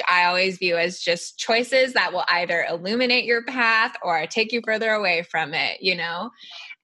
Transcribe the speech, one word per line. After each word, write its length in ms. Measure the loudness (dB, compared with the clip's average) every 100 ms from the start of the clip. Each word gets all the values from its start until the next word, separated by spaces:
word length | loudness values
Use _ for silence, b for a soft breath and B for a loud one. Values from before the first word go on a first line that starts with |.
| 2
I 200 | 4 4
always 320 | 2 0 0
view 180 | 0 0
as 240 | 0 -2
just 380 | -2 -2 -4 -8
choices 560 | 0 0 4 2 4
that 180 | 2 0
will 120 | 0 0
either 360 | 0 2 0 0
illuminate 560 | -4 -2 0 2 2
your 180 | 2 -2
path 540 | 0 0 2 4 2 -2
or 220 | -2 -2 0
take 260 | -2 -2
you 80 | -2
further 280 | -2 0 0
away 320 | 2 2 0 -2
from 260 | -4 -2
it, 280 | -2 -2 -2
you 140 | -2 -2
know? 340 | -4 -6 -8 B B B B B